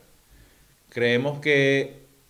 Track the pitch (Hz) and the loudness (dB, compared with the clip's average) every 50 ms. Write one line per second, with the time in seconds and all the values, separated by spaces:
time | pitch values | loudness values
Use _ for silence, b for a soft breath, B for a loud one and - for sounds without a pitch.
0 | _ _ _ _ b b b b b b b b b b b _ _ _ - 120 | _ _ _ _ b b b b b b b b b b b _ _ _ -6 -2
1 | 120 120 120 123 139 147 143 143 147 151 143 139 139 139 139 139 135 - - - | 0 2 2 0 0 -2 -6 -4 0 0 2 2 2 2 0 0 -2 -6 -10 -18
2 | - _ _ _ _ | -20 _ _ _ _